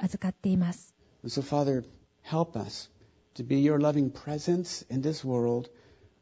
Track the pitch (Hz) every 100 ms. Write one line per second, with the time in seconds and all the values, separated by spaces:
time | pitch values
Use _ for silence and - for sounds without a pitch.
0 | 185 202 185 - 196 185 175 175 - _
1 | _ _ 123 143 131 143 143 131 120 -
2 | _ _ - 160 165 117 98 - - _
3 | - _ _ - 123 139 143 147 151 147
4 | 139 - - 151 160 175 170 - - 131
5 | 139 156 135 123 120 120 - - - -
6 | - _